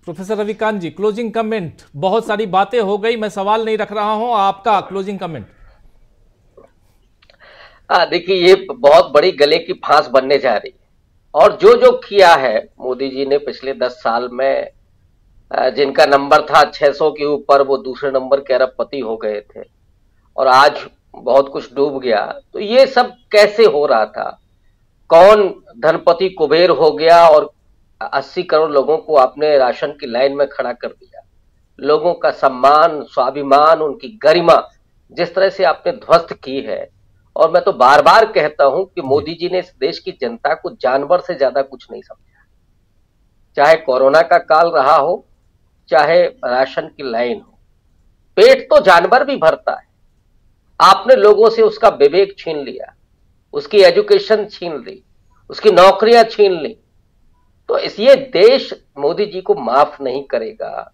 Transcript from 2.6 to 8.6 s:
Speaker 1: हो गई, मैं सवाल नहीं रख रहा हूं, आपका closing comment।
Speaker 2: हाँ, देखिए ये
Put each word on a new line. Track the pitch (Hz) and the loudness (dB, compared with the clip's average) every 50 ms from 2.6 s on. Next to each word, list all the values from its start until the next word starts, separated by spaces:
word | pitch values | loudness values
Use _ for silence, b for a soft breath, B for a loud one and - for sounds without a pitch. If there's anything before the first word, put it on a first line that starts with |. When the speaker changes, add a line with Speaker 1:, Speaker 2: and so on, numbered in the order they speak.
| 202 - - 247 | -2 -2 -2 -4
Speaker 1:
हो | 220 190 202 208 | -2 -2 -4 -4
गई, | 196 226 247 | -4 -4 -4
मैं | 226 214 208 | -4 -6 -8
सवाल | 202 202 190 202 214 226 226 | -8 -8 -4 -4 -2 -2 -2
नहीं | 220 220 208 | -4 -4 -6
रख | 214 208 | -6 -8
रहा | 208 214 208 214 | -6 -6 -4 -4
हूं, | 214 214 226 247 240 | -4 -4 -4 -4 -2
आपका | 208 196 196 196 190 - 233 214 190 | -2 -2 -2 -4 -4 -2 -2 -2 -2
closing | - - 180 196 196 196 202 185 | -2 -6 -10 -10 -10 -10 -10 -10
comment। | 190 170 160 127 95 _ _ _ - - _ _ _ _ _ _ _ _ _ _ _ _ _ _ _ _ _ - _ _ _ _ _ _ _ _ _ _ _ _ _ _ b b b b b b b b b b b _ | -12 -12 -12 -14 -16 _ _ _ -20 -20 _ _ _ _ _ _ _ _ _ _ _ _ _ _ _ _ _ -20 _ _ _ _ _ _ _ _ _ _ _ _ _ _ b b b b b b b b b b b _
Speaker 2:
हाँ, | - 180 170 - | 0 0 0 0
देखिए | 151 175 170 180 196 | -4 -6 -4 -4 -4
ये | 185 175 185 185 190 | 0 4 4 4 2